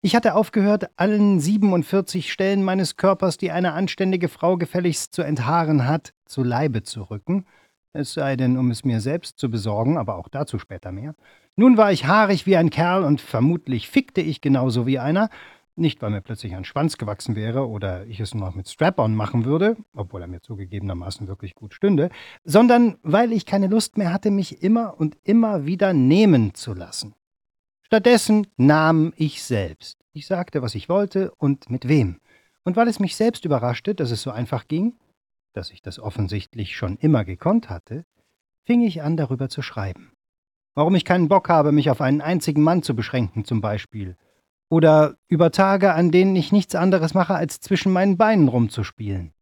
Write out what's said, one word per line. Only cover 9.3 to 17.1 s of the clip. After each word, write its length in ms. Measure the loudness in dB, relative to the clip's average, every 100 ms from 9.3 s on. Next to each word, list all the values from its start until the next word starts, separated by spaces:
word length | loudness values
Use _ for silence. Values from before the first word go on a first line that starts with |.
| _
zu 140 | -6
besorgen, 460 | -4 -4 -4 -2 -4
aber 180 | -6 -8
auch 140 | -10
dazu 280 | -10 -8 -10
später 340 | -12 -16 -14
mehr. 220 | -14 -14 -16 _ _ _ 2
Nun 220 | 4 6
war 140 | 6
ich 160 | 4 2
haarig 400 | 2 4 0 2
wie 80 | 2
ein 140 | 2
Kerl 340 | 2 0 2
und 160 | 2 0
vermutlich 680 | -2 0 0 0 -4 -6 -2
fickte 320 | -2 -2 -4
ich 200 | -4 -4
genauso 460 | 0 0 2 -2 -2
wie 100 | -2
einer, 320 | -2 0 -2 -4 -20 _ _ -4
nicht 260 | -4 -2
weil 80 | -6
mir 120 | -6
plötzlich 340 | -8 -12 -10 -12
ein 100 | -8
Schwanz 320 | -4 -4 -4
gewachsen 380 | -8